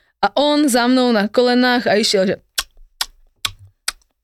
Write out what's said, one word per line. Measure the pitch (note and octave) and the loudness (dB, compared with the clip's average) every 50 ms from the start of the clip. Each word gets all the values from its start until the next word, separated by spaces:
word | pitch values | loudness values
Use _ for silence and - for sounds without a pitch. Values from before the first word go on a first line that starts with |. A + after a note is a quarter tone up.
| _ _ _ _ | _ _ _ _
a | - G3+ - | -4 -2 0
on | - C#4+ D4 D4 D4 D4+ | 0 0 0 2 2 0
za | C#4+ A3 B3 A#3 | 0 0 0 0
mnou | A#3+ B3+ B3+ B3+ B3 | 0 2 2 2 0
na | A#3 G#3 G3 | 0 0 -2
kolenách | G#3+ - B3+ B3 B3 B3 B3 B3 B3+ B3 B3 - | -2 0 0 2 2 2 2 2 2 0 0 0
a | A3+ F#3+ | 0 0
išiel, | G#3 A3+ - - G3 F#3+ | 0 0 0 0 0 0
že | G3+ - - _ _ _ - - - _ - - - _ - - - _ _ _ _ _ _ - - - - - - _ _ _ - - _ _ _ _ _ | -2 -4 -6 _ _ _ -12 -12 -12 _ -20 -20 -20 _ -14 -14 -14 _ _ _ _ _ _ -14 -14 -14 -16 -20 -20 _ _ _ -16 -16 _ _ _ _ _